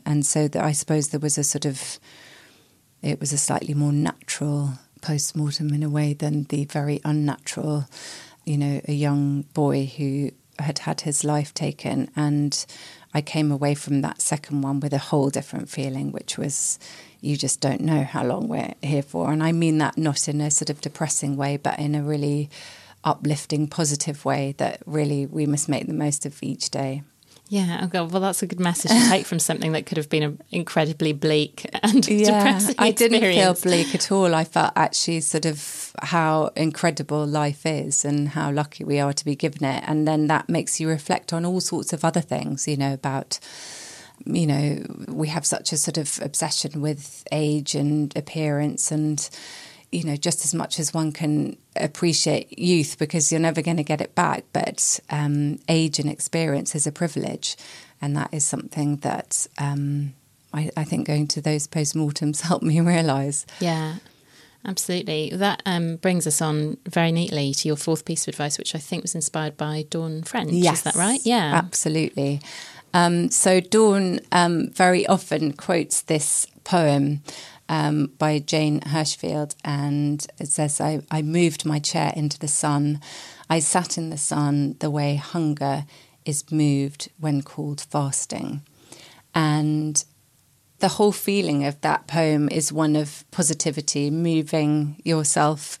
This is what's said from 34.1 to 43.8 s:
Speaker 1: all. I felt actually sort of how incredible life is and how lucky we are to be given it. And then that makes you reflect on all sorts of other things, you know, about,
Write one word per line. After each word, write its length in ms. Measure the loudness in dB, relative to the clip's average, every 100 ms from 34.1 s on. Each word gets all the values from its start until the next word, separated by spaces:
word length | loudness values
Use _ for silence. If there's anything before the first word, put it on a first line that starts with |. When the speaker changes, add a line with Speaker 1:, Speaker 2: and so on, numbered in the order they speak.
Speaker 1:
all. 240 | 4 4 4
I 80 |
felt 280 | 2 2 2 4
actually 460 | 2 2 -2 0
sort 240 | 0 0 -2
of 460 | -4 -8 -10 -12 -10
how 480 | -2 2 4 4 2 2
incredible 680 | -2 2 0 0 -2 0 0
life 400 | 0 0 0 -2
is 400 | -2 -2 -2 0
and 240 | 0 0
how 220 | 0 -2
lucky 320 | 0 -2 -6
we 160 | -2 2
are 140 | 2
to 120 | 0 -2
be 100 | -2
given 280 | -2 -2
it. 200 | -2 -2 0
And 200 | 2 4
then 200 | 4 4
that 200 | 2 2
makes 320 | -2 -2 -2
you 80 | 0
reflect 440 | -2 0 -2 -2
on 100 | -4
all 160 | 0 -2
sorts 320 | -2 -4 -4
of 140 | -2 0
other 160 | 0
things, 460 | -2 -4 -4 -4 -2
you 100 | 0
know, 160 | 0
about, 460 | -2 -2 -4 -4 -10 -10 -18 -16 -16